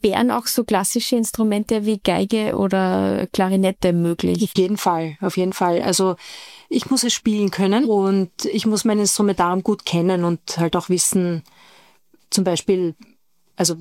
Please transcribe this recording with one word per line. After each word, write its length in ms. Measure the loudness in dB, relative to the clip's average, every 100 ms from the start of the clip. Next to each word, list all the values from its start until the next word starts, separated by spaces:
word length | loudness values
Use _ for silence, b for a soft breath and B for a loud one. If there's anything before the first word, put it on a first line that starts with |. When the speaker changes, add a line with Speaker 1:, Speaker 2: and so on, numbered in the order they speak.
Speaker 1:
wären 300 | -2 0 0
auch 140 | 0 -2
so 180 | -2
klassische 540 | 0 0 0 -2 -2 -2
Instrumente 680 | -2 -2 0 0 -2 -2 -2
wie 140 | -2
Geige 560 | 0 0 0 0 -2 -2
oder 720 | 0 0 0 0 0 0 -2
Klarinette 580 | 0 2 2 2 0 0
möglich? 500 | 2 0 0 0 0
Speaker 2:
Auf 80 | 0 0
jeden 220 | 0 0
Fall, 400 | 0 0 -2 -6
auf 160 | -4 -2
jeden 180 | -2
Fall. 280 | 0 0 2
Also 340 | 0 2 0 -2 B B B B B
ich 220 | -4 0
muss 120 | 0
es 100 | 0
spielen 360 | -2 0 0 0
können 360 | 0 2 2 2
und 440 | 2 2 2 0 -4 -4
ich 200 | -2 0
muss 160 | 0 0
mein 140 | 0
Instrumentarium 640 | 0 2 0 2 0 0
gut 220 | 0 -2 0
kennen 380 | 0 2 2 0
und 140 | -2 -4 -2
halt 180 | 0 0
auch 140 | 0
wissen, 520 | 0 2 0 0 -2 b b b b b b _ _ _
zum 140 | -2
Beispiel, 500 | 0 0 0 0 0 -4 -14 _ _ _ _ -4
also 180 | -2 -2